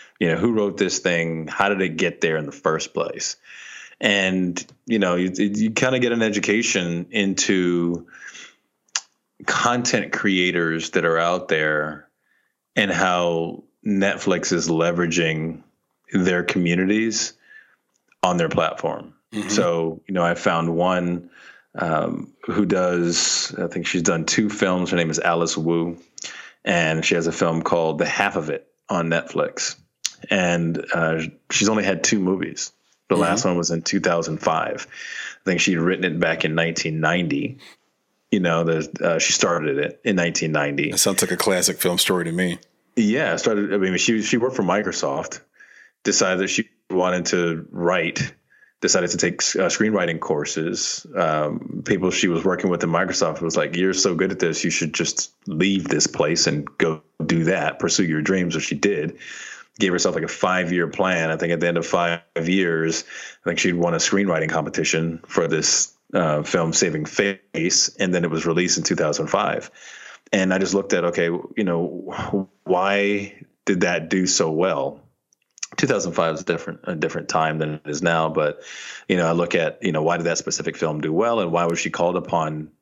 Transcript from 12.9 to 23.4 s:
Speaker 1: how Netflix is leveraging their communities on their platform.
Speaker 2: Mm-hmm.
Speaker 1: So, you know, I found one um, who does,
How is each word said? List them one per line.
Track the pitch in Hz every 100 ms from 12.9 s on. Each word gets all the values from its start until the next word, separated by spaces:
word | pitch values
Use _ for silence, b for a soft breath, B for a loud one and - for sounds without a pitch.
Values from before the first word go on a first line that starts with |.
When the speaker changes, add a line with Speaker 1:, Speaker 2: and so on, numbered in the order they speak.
Speaker 1:
how | 87 95 90 87 82 82 - - _ 107
Netflix | 98 98 76 - 87 -
is | 87 78
leveraging | 80 85 85 85 85 82 80 80 80 - _ _ _ _
their | 98 90 90
communities | 87 92 87 87 95 107 113 107 - - b b b b _ _ _ _
on | 90 90
their | 82
platform. | 80 80 - 82 76 80 - _
Speaker 2:
Mm-hmm. | 104 95
Speaker 1:
So, | 104 90 85 82 80 -
you |
know, | 92
I | 85 85
found | 101 85 82 85
one | 90 90 87 87 - B B B B -
um, | 82 80 80 80 - -
who | - 87 98
does, | 95 90 87 87 82 - -